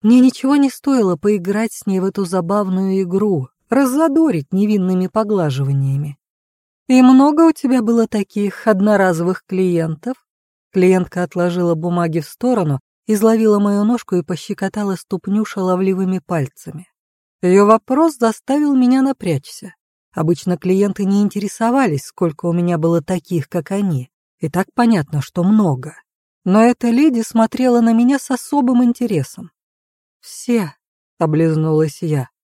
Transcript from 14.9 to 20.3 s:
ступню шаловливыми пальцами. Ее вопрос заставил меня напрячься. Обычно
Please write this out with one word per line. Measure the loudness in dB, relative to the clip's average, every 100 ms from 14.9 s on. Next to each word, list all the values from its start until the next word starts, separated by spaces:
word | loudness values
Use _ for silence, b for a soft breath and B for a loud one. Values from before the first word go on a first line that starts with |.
| -6
ступню | -8 -8 -4 -4 -4
шаловливыми | -4 -2 0 0 -2 -2 -4
пальцами. | -4 -4 -4 _ -18 -18 -20 _ _ _ _ _
Ее | 2 4 4
вопрос | 2 _ 0 0 0
заставил | -4 -4 -4 -2 0
меня | 2 2 2
напрячься. | 0 -2 -4 -4 -6 -20 -20 -20 _ _ _
Обычно | -4 -2